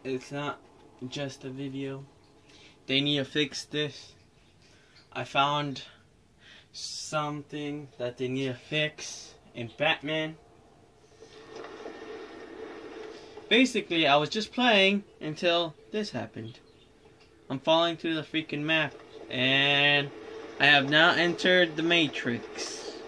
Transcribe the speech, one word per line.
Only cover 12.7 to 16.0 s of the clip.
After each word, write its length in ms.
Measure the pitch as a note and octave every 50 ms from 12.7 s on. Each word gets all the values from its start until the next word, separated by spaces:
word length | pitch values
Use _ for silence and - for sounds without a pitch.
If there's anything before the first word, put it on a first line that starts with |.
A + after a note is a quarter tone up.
| - - - - - - - - - - - - - - - -
Basically, 580 | G3+ A#3 C4 B3+ - G#3+ F#3+ - F3 E3 D#3+
I 120 | C#3 C#3 D3
was 100 | D3+ D3
just 240 | - G#3+ G#3+ -
playing 540 | - - B3 B3 A3 G3 F#3+ G3 G3+ G3+ G3 - - -
until 520 | - D3+ D3+ - - F3 E3+ E3+ E3+ D#3+ D3+ - - -
this 180 | - G#3+